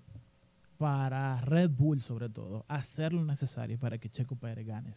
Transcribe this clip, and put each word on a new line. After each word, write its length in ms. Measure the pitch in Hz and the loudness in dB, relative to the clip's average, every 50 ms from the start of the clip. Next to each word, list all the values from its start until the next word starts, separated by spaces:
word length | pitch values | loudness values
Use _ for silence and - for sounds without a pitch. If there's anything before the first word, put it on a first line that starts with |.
| - - - - - - _ _ _ _ _ _ - - - - | -12 -16 -18 -18 -18 -20 _ _ _ _ _ _ -20 -20 -4 0
para 640 | 156 147 139 135 135 131 131 135 135 135 131 123 | 0 2 2 2 2 0 0 0 0 0 0 0
Red 280 | 135 135 160 170 180 165 | 2 4 6 6 6 6
Bull, 300 | 139 123 147 156 147 131 | 6 6 6 6 4 2
sobre 280 | - - 117 110 120 113 | 0 -2 -4 -4 -4 -6
todo, 380 | 107 110 107 92 104 110 - - | -6 -8 -8 -6 -6 -6 -6 -4
hacer 440 | 151 139 - - - 156 156 160 | -4 -4 -4 -6 -4 -2 -2 0
lo 120 | 175 170 160 | 2 2 2
necesario 540 | 151 143 - 139 - - 120 117 107 113 120 | 2 0 0 -2 -4 -2 -4 -4 -4 -2 -2
para 180 | 135 117 113 110 | -2 -2 -2 -4
que 120 | - 107 | -8 -8
Checo 240 | - - 120 - 131 | -4 -4 -4 -4 -4
Pérez 300 | 120 123 117 113 113 110 | -6 -6 -8 -6 -6 -6
gane 240 | 110 110 110 143 139 107 | -6 -6 -6 -8 -10 -12